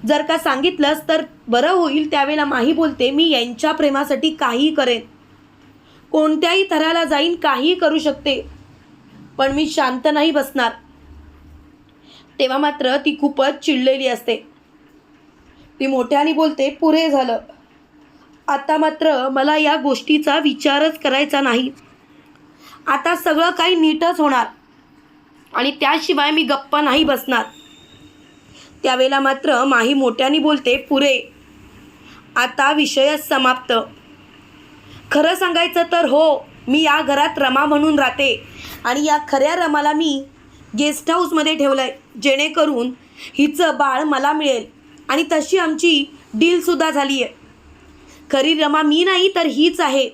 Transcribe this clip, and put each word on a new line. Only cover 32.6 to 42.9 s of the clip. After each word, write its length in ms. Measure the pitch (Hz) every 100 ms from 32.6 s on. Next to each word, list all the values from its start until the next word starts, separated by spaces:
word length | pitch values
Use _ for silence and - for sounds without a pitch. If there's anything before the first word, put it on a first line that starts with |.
| 277
विषयच 560 | 302 294 - 277 302 -
समाप्त. 440 | 269 254 254 - 233 - - - - - - - - - - - - -
खरं 220 | 285 311
सांगायचं 480 | 370 370 339 339 339 339
तर 120 | 339
हो, 420 | 302 277 320 277 - - -
मी 140 | 285
या 200 | 311 294
घरात 360 | 277 277 311 302
रमा 260 | 269 262
म्हणून 340 | 294 294 311 294
राहते 480 | 262 247 277 226 - - - -
आणि 200 | 240 262
या 140 | 302 294 294
खऱ्या 280 | 277 285 359
रमाला 360 | 330 294 294
मी 320 | 302 320 269 277 - - - - 214
गेस्ट 320 | 294 - -
हाऊसमध्ये 440 | 330 349 320 302
ठेवलंय, 420 | 320 277 269 254 - _ 233
जेणेकरून 680 | 185 269 302 320 302 262 247